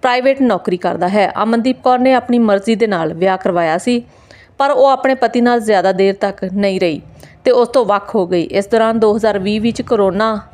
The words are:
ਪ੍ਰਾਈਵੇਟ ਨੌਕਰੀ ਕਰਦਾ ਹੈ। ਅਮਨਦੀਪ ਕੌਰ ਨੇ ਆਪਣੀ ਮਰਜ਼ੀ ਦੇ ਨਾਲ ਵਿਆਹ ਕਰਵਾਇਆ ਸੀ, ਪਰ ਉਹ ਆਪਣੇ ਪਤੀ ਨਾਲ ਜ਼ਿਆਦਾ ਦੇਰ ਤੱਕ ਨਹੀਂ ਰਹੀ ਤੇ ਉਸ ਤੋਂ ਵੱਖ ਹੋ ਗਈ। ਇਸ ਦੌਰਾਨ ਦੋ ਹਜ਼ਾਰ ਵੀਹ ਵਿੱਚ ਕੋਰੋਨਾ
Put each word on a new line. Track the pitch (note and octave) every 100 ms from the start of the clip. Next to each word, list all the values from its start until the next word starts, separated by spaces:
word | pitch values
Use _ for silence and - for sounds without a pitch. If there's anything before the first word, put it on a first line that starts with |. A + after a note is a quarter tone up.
ਪ੍ਰਾਈਵੇਟ | B3+ B3 B3+ C4+
ਨੌਕਰੀ | C4 F#3 - F3+
ਕਰਦਾ | F3+ E3+ F3+
ਹੈ। | G#3 G3 -
ਅਮਨਦੀਪ | G#3+ A#3 A#3+ B3+
ਕੌਰ | B3+ B3+
ਨੇ | B3+
ਆਪਣੀ | B3+ B3 A#3+
ਮਰਜ਼ੀ | A3+ G3 G3
ਦੇ | A3 A3
ਨਾਲ | F#3 D#3+
ਵਿਆਹ | E3 F#3 F#3
ਕਰਵਾਇਆ | G3+ F3 E3 E3
ਸੀ, | B3 A#3+ A#3+ - _ - - _
ਪਰ | C#4
ਉਹ | C#4 C4+
ਆਪਣੇ | C4 C4
ਪਤੀ | C4 A#3 B3
ਨਾਲ | A#3+ A#3+
ਜ਼ਿਆਦਾ | G#3+ G3+ F3+
ਦੇਰ | F#3+ G3
ਤੱਕ | G3 G3+ G3
ਨਹੀਂ | F#3+ F#3+ G3+ F#3+
ਰਹੀ | F3+ D3+ - - - -
ਤੇ | -
ਉਸ | A#3+ A#3+
ਤੋਂ | B3+
ਵੱਖ | G#3+ G3+ G3+
ਹੋ | A3+ F3
ਗਈ। | F3+
ਇਸ | E3 G3 G3
ਦੌਰਾਨ | A3+ A3+ A3+
ਦੋ | A3 G#3+
ਹਜ਼ਾਰ | A3 G3+
ਵੀਹ | F#3+ G#3+
ਵਿੱਚ | A3+ A3
ਕੋਰੋਨਾ | A#3+ A#3 G3 E3+ A3 G#3+ -